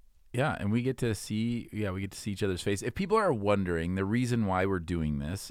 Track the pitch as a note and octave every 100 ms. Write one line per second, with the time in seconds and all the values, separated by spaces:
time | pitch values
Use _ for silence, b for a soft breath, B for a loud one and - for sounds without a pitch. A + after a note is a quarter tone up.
0 | - - - A#2+ C#3+ F#2+ G2+ A2+ B2 B2+
1 | B2 G2+ - G#2+ A#2 A#2+ - G#2+ G2+ F#2
2 | G2 - - G2 G2+ F2+ G#2 G2+ A#2 -
3 | F#3+ A3 G3 A#2 G2+ G2+ F#2 E2+ E2+ F#2
4 | F#2+ A#2 B2 A#2+ G#2 F#2 G2 F#2+ E2 E2+
5 | D#2 C#2+ D2 F#2+ -